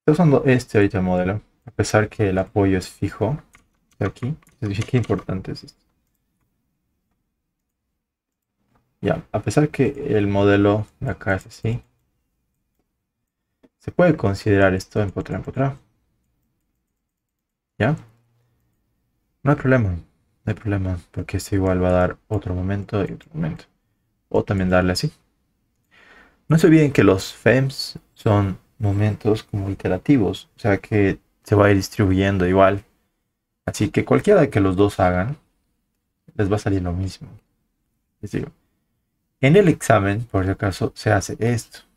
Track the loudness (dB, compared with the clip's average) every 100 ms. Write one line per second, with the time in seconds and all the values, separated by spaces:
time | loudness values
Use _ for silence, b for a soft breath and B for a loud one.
0 | 2 4 4 4 2 0 0 0 2 0
1 | -2 0 -2 -4 _ _ -20 -6 0 0
2 | -2 -2 -2 0 -2 0 0 0 -4 -10
3 | -10 -4 -4 -4 _ _ _ _ _ _
4 | -8 -6 -10 -10 _ _ -8 -6 -4 -4
5 | -2 -4 -4 -10 -10 -16 -18 _ _ _
6 | _ _ _ _ _ _ _ _ _ _
7 | _ _ _ _ _ _ _ _ _ _
8 | _ _ _ _ _ _ _ _ _ _
9 | -4 -4 -4 -6 -2 0 0 0 -2 -2
10 | -2 0 0 2 4 4 4 2 -4 _
11 | -8 -8 -4 -4 -6 -8 -6 -6 _ _
12 | _ _ _ _ _ _ _ _ _ _
13 | _ _ _ _ _ _ _ _ -14 0
14 | 2 2 -2 -2 0 2 2 0 -4 -6
15 | -4 -6 -8 -8 -8 -4 -4 -6 _ _
16 | _ _ _ _ _ _ _ _ _ _
17 | _ _ _ _ _ _ _ _ -2 -2
18 | -8 _ _ _ _ _ _ _ _ _
19 | _ _ _ _ -2 0 2 2 0 -4
20 | -10 _ _ _ -8 -6 -4 -4 -4 -8
21 | -10 -12 -8 -8 -4 -2 0 0 2 2
22 | 0 -4 _ -6 -4 -6 -4 -6 -6 -4
23 | -6 -8 _ -8 -8 -8 -16 _ _ _
24 | _ _ _ -4 -2 -2 2 2 2 -2
25 | -4 _ _ _ _ _ _ _ _ b
26 | b b b b _ 2 6 6 4 4
27 | 4 4 -2 -2 2 2 2 -4 -14 -16
28 | _ _ 0 2 0 -4 _ _ -4 0
29 | -2 -2 -2 -2 -4 -8 -6 -6 -4 -4
30 | 2 2 2 -4 -12 _ -2 -2 0 0
31 | 0 -2 _ _ 0 4 4 4 0 -2
32 | 0 2 0 0 2 4 4 2 -8 _
33 | _ _ _ _ _ _ -12 -4 -2 -2
34 | 0 0 4 2 4 0 0 2 0 2
35 | 0 0 -4 -8 _ _ _ _ _ _
36 | _ _ _ -6 -2 -2 -2 -4 -4 -4
37 | -6 -10 -20 -20 _ _ _ _ _ _
38 | _ _ -10 -8 -10 _ _ _ _ _
39 | _ _ _ _ 4 6 4 2 2 2
40 | 2 -2 -4 -2 -2 -2 -4 -4 -6 -4
41 | 0 0 -2 -6 -4 -4 -6 -20 _